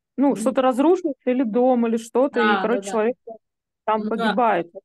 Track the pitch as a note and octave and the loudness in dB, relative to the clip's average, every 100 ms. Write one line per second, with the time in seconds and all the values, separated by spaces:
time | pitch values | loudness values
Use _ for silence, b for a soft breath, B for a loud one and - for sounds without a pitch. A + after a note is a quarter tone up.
0 | _ - C#4 C4 A3+ C4 C4 A#3+ D4 F4+ | _ -2 0 0 -2 0 0 2 2 2
1 | E4 C4+ - B3 B3 A3 B3+ B3 A#3 A3+ | 0 -4 -2 -2 0 2 2 2 0 -2
2 | A3+ A#3 C#4 B3 A3+ G3+ G3 A#3 G3 A3+ | -2 0 0 2 0 2 0 -4 -2 -2
3 | G#3+ B3+ - - _ _ _ _ - A3 | -2 -4 -12 -20 _ _ _ _ -4 -4
4 | G#3 A3+ A3+ G3+ A#3 F#3 E3+ G3 | -2 -4 -2 0 0 0 -4 -12